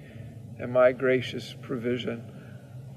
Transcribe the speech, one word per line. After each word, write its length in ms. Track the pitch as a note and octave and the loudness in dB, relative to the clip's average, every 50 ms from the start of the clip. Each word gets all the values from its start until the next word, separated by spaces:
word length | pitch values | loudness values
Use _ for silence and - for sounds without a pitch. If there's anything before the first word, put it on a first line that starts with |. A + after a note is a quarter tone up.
| - - - - - - - - - - - - | -16 -16 -16 -16 -14 -14 -14 -14 -14 -14 -12 -10
and 120 | B2+ B2 | -6 2
my 200 | B2 B2+ B2+ B2+ | 6 8 8 8
gracious 640 | C3 A#2+ C3+ B2+ C3 C3 B2 - - B2+ - - - - - | 8 6 4 4 4 4 2 0 -6 -8 -8 -10 -14 -12 -8
provision." 600 | - C#3 B2 A2 B2 B2 B2 A#2 B2 A#2 A#2 A#2 - - - - - - - - - - - - - - | -6 -6 -2 0 0 0 0 -2 -4 -6 -6 -10 -14 -14 -16 -16 -16 -16 -16 -16 -16 -16 -14 -14 -14 -14